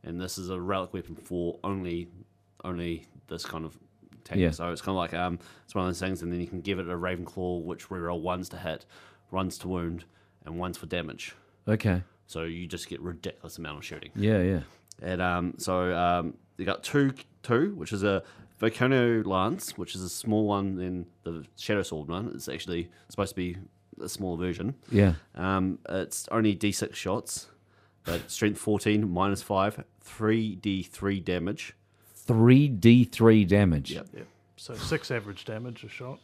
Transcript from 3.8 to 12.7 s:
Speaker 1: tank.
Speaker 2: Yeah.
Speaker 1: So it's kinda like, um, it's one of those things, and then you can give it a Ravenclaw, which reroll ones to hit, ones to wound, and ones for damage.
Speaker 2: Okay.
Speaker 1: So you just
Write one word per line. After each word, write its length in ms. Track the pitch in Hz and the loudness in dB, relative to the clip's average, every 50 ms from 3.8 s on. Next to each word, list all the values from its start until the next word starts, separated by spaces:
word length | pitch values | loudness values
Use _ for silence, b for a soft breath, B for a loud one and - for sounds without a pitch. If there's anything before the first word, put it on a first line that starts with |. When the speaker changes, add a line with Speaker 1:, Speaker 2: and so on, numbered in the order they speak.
| _ _ _ _ - - - - _ | _ _ _ _ -20 -20 -20 -20 _
Speaker 1:
tank. 160 | - - 98 | -4 2 2
Speaker 2:
Yeah. 100 | 92 85 | 4 4
Speaker 1:
So 200 | 78 76 85 87 | 2 0 -4 -6
it's 120 | 85 78 - | -6 -6 -4
kinda 140 | 95 95 | -4 -2
like, 180 | 92 87 82 82 | -2 -2 -2 -2
um, 240 | 85 90 90 87 85 b b b b b | -4 -2 -2 -4 -6 b b b b b
it's 100 | b - | b -4
one 100 | 104 92 | -2 -2
of 40 | 90 | -2
those 100 | 87 82 | -2 -2
things, 240 | 92 95 95 85 85 | -4 -4 -4 -4 -6
and 80 | 87 87 | -6 -4
then 80 | 87 | -4
you 60 | 87 | -6
can 140 | 82 - 90 | -6 -8 -8
give 180 | 82 98 98 90 | -4 -4 -4 -4
it 80 | 90 85 | -4 -6
a 40 | 90 | -6
Ravenclaw, 720 | 87 87 90 92 87 90 82 - - 92 90 90 87 80 | -4 -4 -4 -4 -4 -8 -10 -8 -6 -4 -4 -4 -4 -6
which 240 | 85 82 - - - | -8 -8 -10 -10 -10
reroll 320 | 98 90 85 85 87 85 | -8 -6 -4 -4 -4 -2
ones 280 | 78 90 90 90 92 85 | -2 -4 -4 -4 -6 -10
to 80 | - 90 | -12 -10
hit, 260 | 90 82 78 - - b b b b b b b b b - | -8 -6 -8 -8 -10 b b b b b b b b b -4
ones 240 | 92 95 92 85 - | -2 -2 -2 -4 -6
to 100 | - 90 | -8 -6
wound, 360 | 92 90 85 85 85 85 85 _ _ _ _ _ _ _ _ | -4 -2 -2 -4 -6 -6 -10 _ _ _ _ _ _ _ _
and 140 | - 82 85 | -12 -8 -6
ones 160 | 90 90 87 | -6 -6 -6
for 100 | - - | -10 -10
damage. 480 | 80 - 87 80 78 64 - - - - - _ _ _ _ _ | -6 -6 -6 -6 -6 -10 -12 -14 -16 -16 -20 _ _ _ _ _
Speaker 2:
Okay. 360 | - 107 107 - 110 90 90 92 _ _ _ _ | 0 0 2 4 2 2 2 0 _ _ _ _
Speaker 1:
So 180 | _ - 82 82 | _ -8 -8 -6
you 220 | 82 85 87 90 | -6 -6 -8 -8
just 200 | 85 | -8